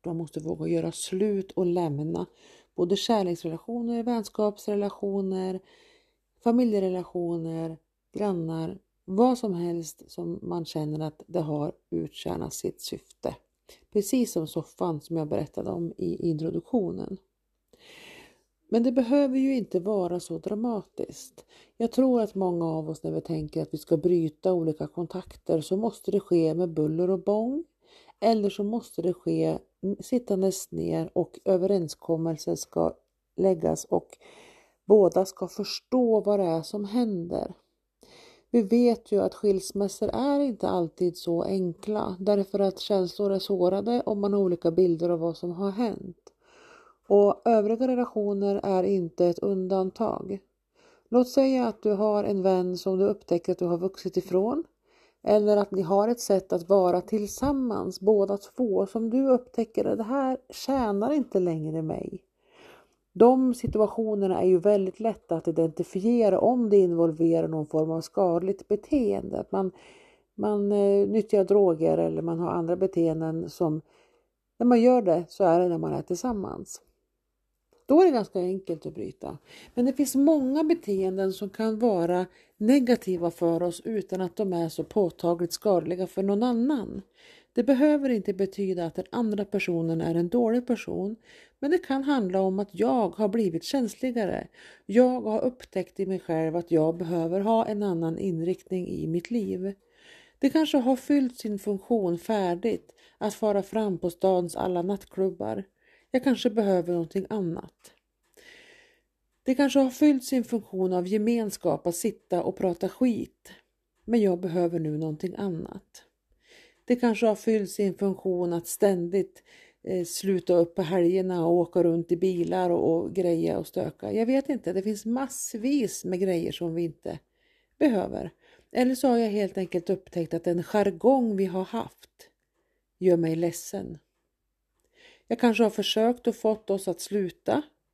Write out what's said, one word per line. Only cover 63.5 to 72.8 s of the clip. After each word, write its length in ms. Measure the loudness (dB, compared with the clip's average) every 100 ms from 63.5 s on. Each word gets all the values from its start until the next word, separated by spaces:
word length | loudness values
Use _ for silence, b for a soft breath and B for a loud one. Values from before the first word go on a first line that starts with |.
situationerna 880 | 0 -2 2 2 0 -4 0 0 2
är 60 | 4
ju 120 | 4
väldigt 400 | 4 2 2 -4
lätta 360 | -4 -4 -4 -4
att 120 | -2
identifiera 920 | 0 0 -2 -6 -2 2 4 4 4
om 300 | 4 4 6
det 80 | 6
involverar 720 | 6 4 2 4 2 2 0
någon 200 | -2 -2
form 240 | -2 0
av 100 | -2
skadligt 640 | -4 0 2 2 0 -4 -2
beteende. 720 | -4 0 0 0 -2 -4 -6
Att 120 | -4
man, 200 | -4 -4 B B B B B _ -6
man, 360 | -2 0 0
eh, 360 | 2 4 4 4
nyttjar 360 | 0 2 2
droger 540 | 6 6 6 4 2 2
eller 240 | 2 0
man 180 | -2 -2
har 120 | -2
andra 240 | -2 -2
beteenden 720 | 0